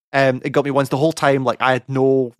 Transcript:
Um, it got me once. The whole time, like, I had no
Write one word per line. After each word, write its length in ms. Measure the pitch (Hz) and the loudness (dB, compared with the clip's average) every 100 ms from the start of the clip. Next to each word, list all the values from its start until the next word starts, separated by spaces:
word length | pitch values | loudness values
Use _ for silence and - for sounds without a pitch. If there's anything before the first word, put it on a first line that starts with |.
| _ | _
Um, 300 | 131 135 127 | 0 0 0
it 60 | 156 | -2
got 140 | 143 143 | -2 0
me 60 | |
once. 180 | 139 135 | 0 -2
The 80 | 131 | 0
whole 140 | 160 | -2
time, 300 | - 143 135 | 0 0 0
like, 180 | 127 113 | 0 -2
I 120 | 127 | 0
had 140 | 127 123 | -2 -2
no 460 | 135 135 135 123 | 0 2 2 0